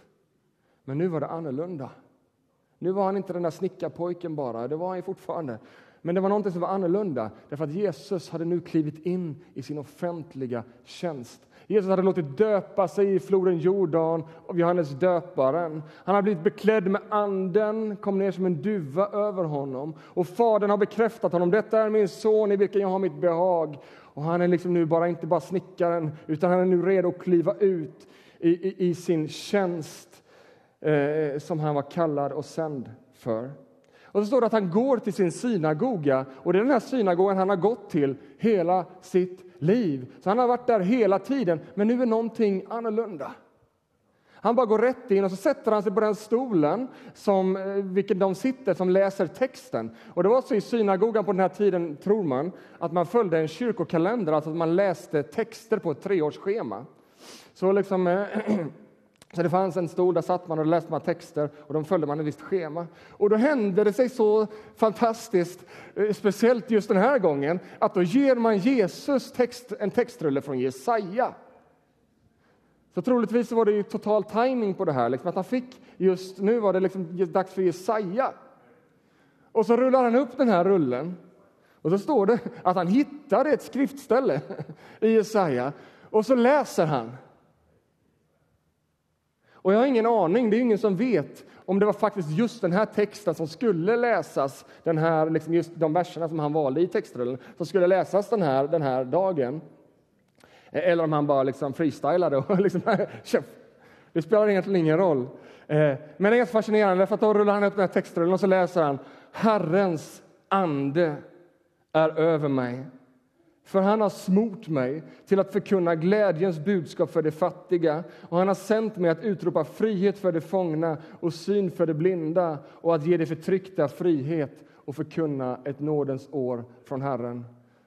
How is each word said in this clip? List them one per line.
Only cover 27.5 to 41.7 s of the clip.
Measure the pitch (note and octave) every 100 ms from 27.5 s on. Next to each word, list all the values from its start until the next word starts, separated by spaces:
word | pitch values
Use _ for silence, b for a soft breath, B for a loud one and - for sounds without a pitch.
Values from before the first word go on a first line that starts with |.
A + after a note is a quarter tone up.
| G3+
ut | G3+ F3+ D#3 - - B B B
i, | E3+
i, | F3 F#3+ G3 F3+
i | E3
sin | - E3 D#3
tjänst, | - - G3+ F#3 F3 D3 - - - _ b b b b b
eh, | D#3 D3+ C#3 D3+ D#3 C#3+
som | D3+ E3
han | D3+ D3
var | C#3
kallad | - E3 C#3+ C#3+
och | C#3 C#3
sänd | - D#3+ C#3+ A2+ A2+ _
för. | _ - A2 B2+ D3 - _ _ b
Och | b G3
så | G#3
står | B3+
det | A#3
att |
han | A3 G3
går | F3 C4 B3
till | -
sin | F#3 F3+
synagoga, | - B3 G#3+ D#3 D#3 B3 G#3+ C#3+ C3 C3+ -
och | E3
det | F3
är |
den | A#3+
här | C4+
synagogan | - C4 G3 F3 F#3+ F#3+
han | F#3+
har | G3+
gått | F#3 B3 -
till | E3+ C#3 C3+ B B
hela | A3 G#3 E3 F#3 E3+ -
sitt | - F#3 F3+ F3+ - B
liv. | D3 A3+ G#3 C3+ B2+ B
Så | F#3
han | G#3+
har | B3
varit | A#3+ B3
där | A3+
hela | F3+ B3+ G#3 G3
tiden, | G3 C#4 F#3+ E3 B